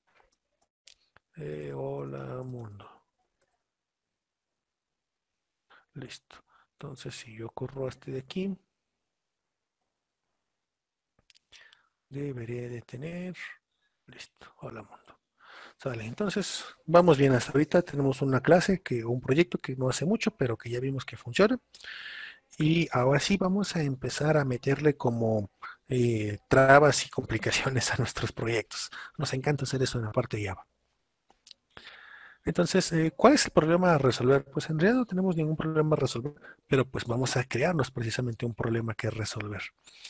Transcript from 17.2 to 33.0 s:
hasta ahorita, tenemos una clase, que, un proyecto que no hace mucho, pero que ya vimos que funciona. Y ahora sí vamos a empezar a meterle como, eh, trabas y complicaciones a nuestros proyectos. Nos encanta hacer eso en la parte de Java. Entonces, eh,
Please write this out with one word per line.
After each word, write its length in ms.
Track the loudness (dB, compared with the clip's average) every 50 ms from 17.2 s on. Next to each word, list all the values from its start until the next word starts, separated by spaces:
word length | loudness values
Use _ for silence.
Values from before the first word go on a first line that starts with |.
| 6 6
hasta 200 | 6 4 2 2
ahorita, 300 | 2 2 2 4 2 2
tenemos 400 | 2 2 -4 0 0 0 0 0
una 180 | 0 0 0 2
clase, 420 | 6 6 6 6 6 2 0 -2
que, 220 | -2 -4 -4 -4 -2
un 160 | -2 -4 -4
proyecto 380 | 0 2 2 4 4 2 0 -6
que 180 | -6 -8 -4
no 120 | -2 -2 -2
hace 160 | 0 0 0
mucho, 240 | 0 0 0 0 -4
pero 240 | -2 _ -2 -2 -2
que 140 | -6 -6 -8
ya 100 | -6 -4
vimos 240 | -4 -4 -4 -6 -8
que 120 | -10 -16
funciona. 420 | -14 -12 -4 2 4 4 4 4 -2 -4 _ -20 -20 -18 -18 -16 -16 -16 -16 -16 -16 -16 -18 -18 -20 _ _ -6 0
Y 300 | 2 2 4 2 2 0
ahora 280 | 0 2 2 4 2 2
sí 160 | 2 0 0
vamos 400 | 0 0 0 0 0 -2 -2 -2
a 60 | -2
empezar 540 | -2 -2 -4 -4 -6 -6 -4 -2 0 2 2 2
a 60 | 2
meterle 520 | 0 -2 -2 0 -2 0 2 2 2 2
como, 540 | 2 -2 -2 0 0 0 0 0 0 -2 -4 -10 _ -18 -18 -18 _ _ -4
eh, 500 | 0 2 2 2 2 0 -2 -4 -4 -8 -2 _
trabas 580 | 4 6 8 10 10 10 10 8 4 2 -2
y 40 | -2
complicaciones 840 | -6 -8 -4 -4 -4 -2 -2 -2 -2 0 -2 0 0 0 0 0
a 40 | 0 0
nuestros 340 | -2 -2 -2 -4 -6 -6
proyectos. 580 | -4 -4 -4 -2 -2 -2 -2 -4 -8 -8 -8 -8 -10 -16 -18 -14 -8 -6
Nos 160 | -4 -2 -2
encanta 300 | -2 0 0 0 0 -2
hacer 180 | -4 0 0
eso 160 | 0 0 0 -4
en 60 | -4
la 60 | -2
parte 260 | -2 -2 -2 -2 -4 -6
de 80 | -6 -6
Java. 180 | -8 -10 -14 _ _ _ _ _ _ _ _ _ _ _ _ _ _ _ _ -20 -20 _ _ _ _ -20 -20 -20 -20 -20 -20 -20 -20 -20 -20 -20 -20 _ _
Entonces, 480 | -2 0 2 2 4 4 2 2 2
eh, 200 | 2 2